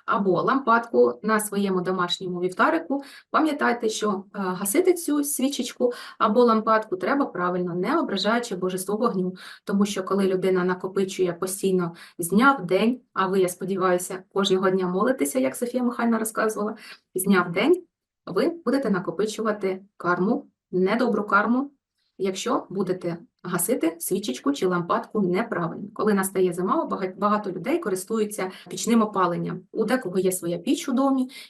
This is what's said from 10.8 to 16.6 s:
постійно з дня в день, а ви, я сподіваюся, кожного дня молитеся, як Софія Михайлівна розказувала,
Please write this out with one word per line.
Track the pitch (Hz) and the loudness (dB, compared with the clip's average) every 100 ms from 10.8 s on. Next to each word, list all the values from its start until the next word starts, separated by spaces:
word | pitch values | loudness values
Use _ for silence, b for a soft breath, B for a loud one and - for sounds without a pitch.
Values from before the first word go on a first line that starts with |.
| 190 196 190 - 180 | -2 -2 -2 0 -2
постійно | 170 185 - 196 185 170 - B B | 0 -4 -2 0 2 0 -6 B B
з | 170 | 0
дня | 202 269 285 | 4 6 4
в | 170 | 2
день, | 190 226 262 _ | 2 2 0 _
а | - 190 | -4 0
ви, | 190 | 2
я | 180 | 2
сподіваюся, | - 185 196 185 180 - 185 - | 0 -4 0 2 2 0 -10 -6
кожного | 196 196 185 190 | -2 2 4 4
дня | 190 180 | 2 2
молитеся, | 185 247 262 277 262 | 2 2 2 0 0
як | 262 - | -2 -2
Софія | 240 254 | -4 -2
Михайлівна | 240 240 233 226 | -2 0 0 0
розказувала, | 220 - 220 208 | -2 -2 -2 -2